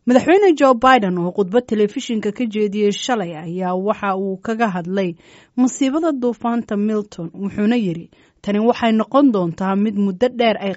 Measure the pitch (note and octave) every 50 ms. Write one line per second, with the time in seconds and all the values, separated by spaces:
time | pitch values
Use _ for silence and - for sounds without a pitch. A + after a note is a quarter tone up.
0 | - A#3+ B3 B3+ - D4 F4 G4+ G#4 F#4+ D#4 C4 C#4+ C4 B3+ A3+ - C4 C4 B3
1 | G3+ F#3 F3+ F3+ E3+ F3+ F3+ - G3+ F3+ G3 B3 B3 - A3+ G#3 G#3 G#3 - C#4
2 | - - A#3 G#3+ G#3 G#3+ G3+ - B3+ A3 G3+ G#3+ G#3+ G#3 G3 G#3 G#3 G#3 G3+ -
3 | - - B3 A3 F3+ E3+ E3+ D3+ F3 E3+ E3+ F#3 F#3 F3+ F3+ F#3 F#3+ G#3 G#3 -
4 | - G3 F#3+ F#3+ G3 G3 F#3+ F#3 - - A3+ A3 A#3 G#3+ F3+ F#3 E3 F3 F#3+ G3+
5 | G3 F3 E3 _ _ - - - _ _ - B3 B3+ B3 - - C#4 C4 C4 D#4+
6 | E4+ E4 D4 B3+ A#3+ B3 A3 - - A#3 A#3 A#3 A3+ - G#3+ G3+ G#3 A3 A3 G#3+
7 | G#3 G#3 - - E3+ - - F#3 G3 G3 D#3 G#3 G#3 G#3+ B3 B3 G#3+ F3+ D#3+ E3
8 | E3 - _ _ _ _ _ _ - G3+ G3+ G#3 G#3 A#3+ A#3 - B3 A3+ A3 A3
9 | G#3+ - - C4+ D4 C4+ G#3+ G3 F3+ E3+ E3 - F#3+ F#3+ G3 G3+ G#3 A3 G3+ G3+
10 | G3+ G3 F#3 F3+ A#3+ B3 B3 A#3 A#3+ A3+ G#3 - G3 G3 F3+